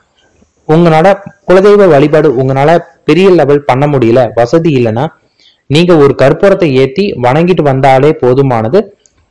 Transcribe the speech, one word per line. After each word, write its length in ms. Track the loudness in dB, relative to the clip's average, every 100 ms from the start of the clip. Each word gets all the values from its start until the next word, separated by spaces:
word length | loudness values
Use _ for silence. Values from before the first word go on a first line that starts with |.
| _ _ _ _ _ _ -2
உங்களால 400 | 0 2 2 0 -2 -6 -20 0
குலதெய்வ 420 | 2 4 4 4
வழிபாடு 420 | 2 2 0 0
உங்களால 420 | -2 -2 -2 0 0 -4 _
பெரிய 260 | -4 0 2
லெவல் 360 | 2 2 -2 0
பண்ண 220 | -2 0
முடியல, 340 | 0 0 0 0 -2
வசதி 360 | -2 0 -2
இல்லைன்னா, 320 | -2 -2 -4 -6 _ _ _ _ _ _
நீங்க 260 | -2 0 2
ஒரு 160 | 2 2
கற்பூரத்தை 540 | 0 0 0 0 -2 0
ஏத்தி 300 | -2 -2 -6 -4
வணங்கிட்டு 400 | -2 0 0 0
வந்தாலே 500 | -2 0 0 2 0
போதுமானது, 680 | 0 -2 0 0 -2 -2 -2 -4 _ _ _ _